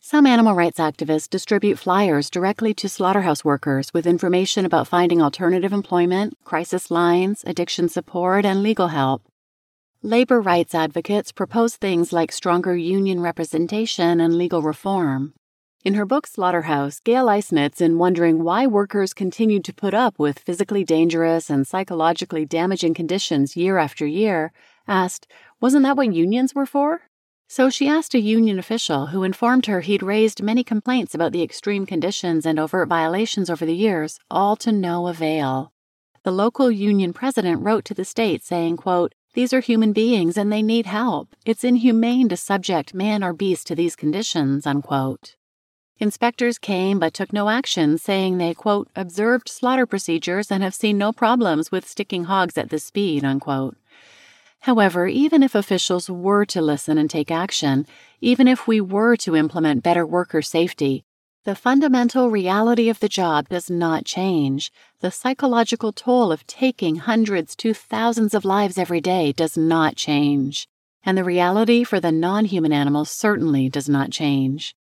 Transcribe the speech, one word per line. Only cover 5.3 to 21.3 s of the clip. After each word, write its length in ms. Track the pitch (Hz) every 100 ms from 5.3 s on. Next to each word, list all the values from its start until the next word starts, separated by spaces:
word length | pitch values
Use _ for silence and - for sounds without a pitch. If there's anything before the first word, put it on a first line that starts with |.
| - 180 185 190
employment, 640 | 202 196 180 175 185 208 -
crisis 460 | - 156 170 180 -
lines, 540 | 170 175 175 185 208 -
addiction 420 | 180 175 - 170
support, 560 | 185 - 180 180 190
and 200 | 202 196
legal 240 | 202 214 175
help. 340 | 151 131 131 _ _ _ _ _ _ _ _
Labor 400 | 214 233 254 247
rights 320 | 196 175 165
advocates 580 | 170 160 160 165 208 -
propose 440 | - 185 233 233 -
things 360 | 202 175 170
like 200 | 175 165
stronger 440 | - 180 175 185 175
union 440 | 165 190 196 180
representation 1000 | 175 170 160 160 170 208 220 - 170 170
and 160 | 165 170
legal 280 | 175 175
reform. 720 | 156 151 196 196 165 135 143 _ _ _ _ _ 190
In 80 |
her 140 | 202 202
book 180 | 277 -
Slaughterhouse, 720 | - 185 170 160 147 139 -
Gail 260 | - 247 254
Eisnitz, 520 | 208 208 160 143 -
in 200 | 170 165
wondering 440 | 180 175 170 160
why 220 | 165 190 269
workers 480 | 208 196 208 190
continued 500 | - 185 - 220 208 -
to 80 |
put 200 | - 202
up 240 | 202 254 -
with 220 | 147 139
physically 440 | - 175 196 202
dangerous 680 | 180 160 165 165 165